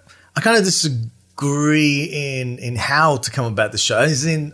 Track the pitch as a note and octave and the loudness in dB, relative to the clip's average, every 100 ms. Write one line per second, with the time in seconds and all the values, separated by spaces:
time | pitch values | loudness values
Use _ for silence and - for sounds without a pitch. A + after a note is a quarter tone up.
0 | _ - _ - A3 A3+ F#3+ - D#3 B2 | _ -20 _ -2 2 4 4 0 0 -2
1 | A2+ - _ - C#3+ C#3+ D3+ D3+ D3+ C#3+ | -6 -10 _ -6 -4 0 2 4 4 2
2 | D#3+ D3+ C#3 C3 B2+ B2 A#2+ A#2+ G#2+ C#3+ | -2 -6 -6 -6 -6 -6 -6 -4 0 2
3 | D#3+ C3+ - - A#2 G#2 G#2+ G#2 - A2+ | 4 2 -2 -4 -2 0 -2 -2 0 2
4 | D3 C#3 D#3+ D#3+ D3 | 2 2 0 -2 -4